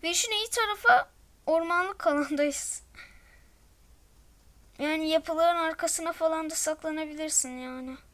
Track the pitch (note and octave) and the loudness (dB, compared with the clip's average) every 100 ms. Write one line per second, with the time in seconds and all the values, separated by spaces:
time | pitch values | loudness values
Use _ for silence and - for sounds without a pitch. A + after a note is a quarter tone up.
0 | E4 E4+ A#4 G#4+ A4+ A#4+ A4 G4+ A#4 B3 | 0 0 0 -2 -2 0 0 2 6 6
1 | - _ - - - D#4+ E4 F4 F#4 G4 | 4 _ -20 -12 0 0 2 0 0 0
2 | - D4 C#4+ D4 D4 C#4 - - - - | 0 2 0 0 0 -2 -8 -10 -12 -20
3 | - - - - - - - _ - - | -20 -20 -20 -20 -20 -20 -20 _ -20 -20
4 | - - - - - - - - D4 D#4 | -20 -20 -20 -20 -20 -20 -20 -6 -2 -2
5 | D#4 D#4+ D#4+ D#4+ E4+ F4 D#4+ D#4+ E4+ - | 2 0 0 2 4 4 0 0 -2 -2
6 | E4 E4 D#4+ D#4+ D#4+ D#4+ - D#4 D#4+ D#4 | -4 0 0 0 -2 -4 -2 -2 -4 -4
7 | D#4 D4+ D#4 - B3+ B3+ B3+ B3+ B3+ C4 | -6 -6 -2 -2 -2 -6 -10 -10 -10 -12
8 | - | -16